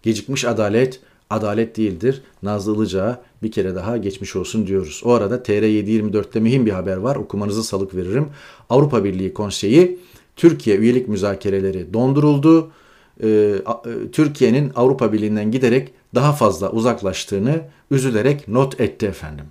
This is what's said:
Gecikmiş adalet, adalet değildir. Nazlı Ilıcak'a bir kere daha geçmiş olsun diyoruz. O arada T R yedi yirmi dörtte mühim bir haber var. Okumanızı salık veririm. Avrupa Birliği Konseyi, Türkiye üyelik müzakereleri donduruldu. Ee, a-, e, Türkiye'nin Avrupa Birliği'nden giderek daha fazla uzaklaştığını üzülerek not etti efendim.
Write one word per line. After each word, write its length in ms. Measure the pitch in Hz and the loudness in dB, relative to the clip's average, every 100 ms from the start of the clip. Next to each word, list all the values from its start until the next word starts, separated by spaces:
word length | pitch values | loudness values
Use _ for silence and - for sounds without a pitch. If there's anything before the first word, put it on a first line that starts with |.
Gecikmiş 420 | 113 110 - 135 | -2 -4 -4 -4
adalet, 560 | 131 113 104 110 135 - _ _ _ | -2 0 0 2 0 -4 _ _ _
adalet 460 | 107 107 104 113 - | -4 -2 -2 -2 -2
değildir. 460 | 107 87 110 139 - _ | -4 0 -2 -4 -8 _
Nazlı 340 | 98 104 98 107 | -6 -4 -2 -2
Ilıcak'a 460 | 107 95 98 123 - _ | 0 -2 -4 -6 -12 _
bir 100 | 110 | -8
kere 220 | 107 95 | -4 -4
daha 220 | 92 90 120 | -4 -6 -4
geçmiş 400 | 98 95 95 95 | -6 -8 -8 -8
olsun 300 | 90 113 95 | -4 -4 -2
diyoruz. 360 | 95 82 - | -2 -4 -6
O 80 | 117 | 0
arada 300 | 120 101 123 | 2 2 -4
T 200 | - 104 | -2 0
R 40 | 107 | 2
yedi 240 | 107 101 | 0 0
yirmi 220 | 110 107 | 0 0
dörtte 280 | 104 101 113 | -2 -2 0
mühim 260 | 113 135 110 | 2 2 2
bir 40 | |
haber 260 | 92 92 92 | 0 -4 -4
var. 200 | 113 139 | -2 -4
Okumanızı 480 | 104 101 104 104 | -4 -6 -4 -4
salık 300 | 110 98 95 | -4 -4 -4
veririm. 340 | 92 87 113 147 - - - _ | -6 -4 -2 -4 -8 -20 -20 _
Avrupa 340 | 123 147 123 | 2 4 2
Birliği 300 | 101 95 92 | 0 -2 -4
Konseyi, 640 | - 104 - 101 139 180 180 - - _ - | -4 -6 -4 4 6 6 2 -12 -20 _ 4
Türkiye 400 | 165 143 117 98 | 4 4 0 2
üyelik 320 | 110 127 127 | 4 2 0
müzakereleri 840 | 104 101 95 101 98 95 95 85 | -2 -2 -2 -2 -2 -2 -4 -6
donduruldu. 760 | 107 127 139 151 143 151 165 160 _ _ _ _ _ | -2 0 2 2 4 6 4 4 _ _ _ _ _
Ee, 320 | 110 107 104 98 - | 2 4 4 0 -4
a-, 160 | 117 120 | -6 -6
e, 220 | 113 107 | -8 -6
Türkiye'nin 640 | - 151 147 120 123 147 | 0 0 2 2 4 0
Avrupa 380 | 135 127 135 113 | 2 2 4 0
Birliği'nden 380 | 104 107 107 107 | 0 0 0 0
giderek 420 | 127 127 123 139 _ _ | 0 2 2 0 _ _
daha 180 | - 147 | 0 2
fazla 400 | 147 110 95 95 | 4 2 2 -2
uzaklaştığını 880 | 113 113 107 98 92 - 101 110 160 160 _ _ | 0 0 0 -4 -6 -4 -2 0 -2 -4 _ _
üzülerek 580 | 135 131 110 120 143 - | 0 0 2 2 0 -2
not 320 | 120 139 - | 0 0 0
etti 260 | 110 - 104 | -4 -2 -6
efendim. 400 | 92 80 76 73 | -6 -12 -14 -16